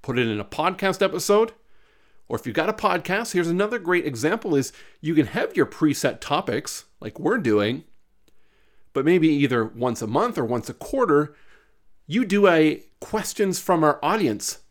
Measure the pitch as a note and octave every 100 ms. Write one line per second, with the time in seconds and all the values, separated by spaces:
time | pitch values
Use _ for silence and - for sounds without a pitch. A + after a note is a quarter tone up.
0 | - A#2+ A#2 G#2 G2+ - E3 F3+ F#3+ F#3+
1 | F#3+ E3+ - G#3 A3+ - _ - _ _
2 | _ - - A#2 - A2 D#3 G#3+ G3+ F3+
3 | - G3 A#3 F3+ E3+ F3 G#3 A#3 E3+ F3+
4 | C#3+ A#2 D3 A3+ G3+ D3 C3 - - _
5 | D3+ E3+ C#3+ A3+ - - C3+ - D#3 C3+
6 | C#3 - - D3 - A#2+ - - - _
7 | A2+ - - A#3+ C3 G#2 G#2 C3+ - -
8 | _ _ _ - - _ _ - - C3+
9 | C#3+ F3+ D#3+ C#3+ C#3 A#2+ A2 A2+ B2 A2+
10 | G#2+ C3 A#3+ G3+ A#2 A#2+ - - - C4+
11 | A3 D3 D3+ - - - _ _ - -
12 | - F#3+ G#3+ G3+ G3 E3 D#3 D3+ - _
13 | - G#3+ G3+ - G3 F3 - E3+ D#3 C#3+
14 | C#3+ G#3+ D#3 G#2 - - -